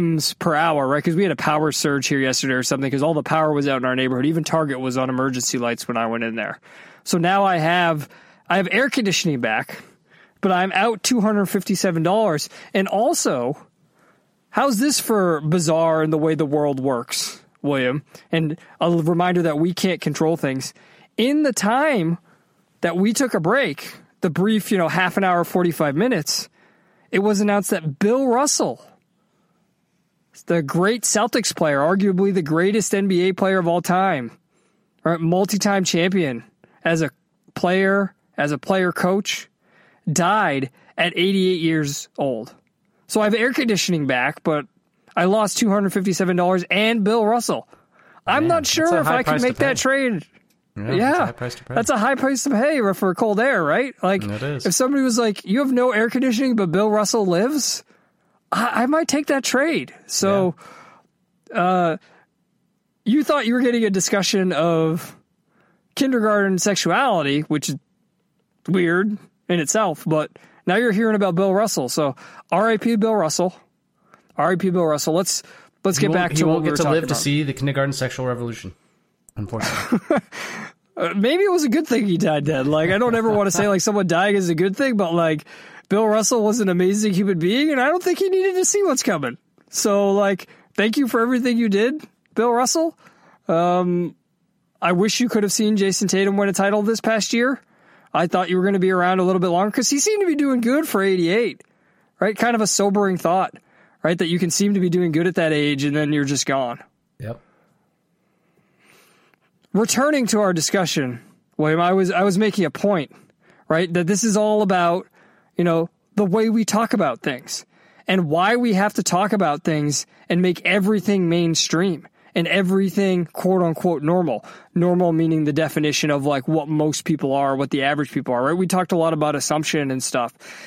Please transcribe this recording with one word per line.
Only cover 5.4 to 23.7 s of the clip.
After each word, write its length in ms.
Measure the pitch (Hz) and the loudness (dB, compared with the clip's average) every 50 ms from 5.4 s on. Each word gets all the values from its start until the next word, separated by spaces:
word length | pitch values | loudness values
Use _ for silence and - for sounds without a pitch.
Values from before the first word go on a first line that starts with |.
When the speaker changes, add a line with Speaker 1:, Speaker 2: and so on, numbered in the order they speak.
| 120 - - 127 | -4 -4 -4 -2
Speaker 1:
lights 280 | 120 117 117 113 - | -2 -4 -4 -4 -6
when 100 | - 120 | -6 -4
I 100 | 117 117 | -2 -2
went 180 | 113 113 117 117 | -2 -2 -4 -4
in 100 | 113 113 | -6 -6
there. 240 | 113 104 101 - - - - - - - - - - - | -6 -6 -8 -10 -12 -16 -20 -20 -20 -20 -20 -20 -16 -6
So 140 | - - 180 | -2 -2 0
now 260 | 170 175 190 196 202 | 2 2 2 2 2
I 140 | 190 185 165 | 2 2 2
have, 500 | 156 165 175 180 175 170 160 151 135 - - - - - - _ _ - | 2 2 2 2 2 2 0 -2 -4 -10 -16 -20 -20 -20 -20 _ _ -2
I 80 | 170 | 0
have 100 | 196 190 - 180 | 0 0 0 0
air 180 | 214 269 285 | 0 0 0
conditioning 500 | - 269 226 196 165 - - 175 143 123 | 0 0 0 0 0 0 0 -2 -2 -2
back, 380 | 123 113 110 117 143 - - - - - - _ _ _ _ - - _ _ _ | -2 -2 -2 -2 -4 -6 -10 -16 -18 -20 -20 _ _ _ _ -20 -20 _ _ _
but 100 | - 196 | -2 0
I'm 220 | 185 175 185 196 - | 2 2 0 0 0
out 320 | 185 202 240 220 196 - | 0 0 0 0 -2 -2
two 160 | - 254 233 | 0 0 2
hundred 260 | 196 214 214 208 196 | 2 2 2 2 0
fifty-seven 560 | - - 202 185 - 196 - - 190 170 165 156 | 0 -2 -2 -2 -2 -2 0 0 0 0 0 0
dollars. 460 | 175 196 220 220 196 156 147 - - - - - - - | 2 2 2 2 2 0 -2 -4 -8 -12 -18 -12 -4 -2
And 140 | 202 190 196 | -2 -2 0
also, 680 | - 196 226 294 339 - - 254 170 127 120 127 147 - - - _ _ _ _ _ _ _ _ _ _ _ _ _ _ _ _ | 0 0 0 0 0 0 -2 -2 -2 -2 -2 -4 -6 -8 -10 -20 _ _ _ _ _ _ _ _ _ _ _ _ _ _ _ _
How's 280 | - 208 254 277 240 196 | -2 0 0 0 2 0
this 200 | 262 302 262 - | 0 0 0 -2
for 400 | - - 226 208 185 175 165 147 | -2 0 0 2 2 2 0 0
bizarre 640 | 151 151 165 180 160 156 160 160 165 165 160 160 156 | 0 0 0 0 2 2 2 2 2 2 2 2 2
in 80 | 156 | 0
the 80 | 156 156 | 0 0
way 160 | 151 160 156 | 0 0 0
the 100 | 147 160 | 0 0
world 360 | 135 143 151 147 147 139 131 | 0 0 0 0 0 0 -2
works, 600 | 131 139 131 120 117 - - - - - - - - _ _ _ - | -2 -2 -2 -2 -4 -6 -6 -6 -6 -8 -10 -14 -20 _ _ _ -4
William? 400 | 143 143 135 127 123 131 151 - _ - - - _ - | -2 -2 0 0 0 -2 -4 -6 _ -16 -20 -10 _ -2
And 260 | 165 165 151 156 - - - - - | -2 -2 -2 -4 -8 -12 -18 -8 -4
a 40 | - | 0
l-, 180 | 175 170 170 156 | 0 2 2 2
reminder 400 | 165 180 165 180 180 180 175 165 | 2 2 2 2 2 2 2 0
that 160 | 170 151 151 | 0 0 0
we 140 | 165 185 175 | 0 -2 -2
can't 280 | - - 190 170 147 | -2 -2 -2 -2 -2
control 360 | - 160 147 - 160 156 170 | -4 -4 -2 0 0 0 0
things. 380 | 160 - 139 131 135 131 - - _ - - - - - _ _ | 0 -2 -4 -4 -4 -8 -10 -12 _ -20 -20 -20 -20 -20 _ _
In 280 | - 220 262 294 302 302 | -2 0 0 2 2 0
the 80 | 277 240 | 0 -2
time 640 | - - 208 233 262 294 320 277 208 160 165 170 - _ _ _ _ _ _ _ _ _ _ _ _ | -2 -2 0 0 0 0 0 0 0 0 0 -2 -4 _ _ _ _ _ _ _ _ _ _ _ _
that 160 | - 170 165 | -4 -2 0
we 160 | 180 196 220 226 | 0 0 0 2
took 220 | - 285 233 - | 0 0 0 0
a 60 | 202 | 0
break, 540 | 156 170 226 277 254 175 | 0 2 2 2 0 -2